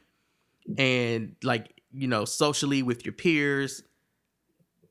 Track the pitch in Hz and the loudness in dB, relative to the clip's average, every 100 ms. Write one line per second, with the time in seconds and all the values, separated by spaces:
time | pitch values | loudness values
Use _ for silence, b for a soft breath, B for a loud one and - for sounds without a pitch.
0 | _ _ _ _ _ _ - 107 131 127 | _ _ _ _ _ _ -6 0 2 2
1 | 120 117 110 - 127 120 - _ _ 135 | 2 -2 -4 -4 -2 -2 -4 _ _ -6
2 | 131 113 101 - 147 139 143 139 123 120 | 0 0 0 0 2 2 0 0 0 -4
3 | - - 180 156 143 139 135 - - _ | -6 -2 2 2 2 0 -4 -8 -18 _
4 | _ _ _ _ _ _ _ _ _ | _ _ _ _ _ _ _ _ _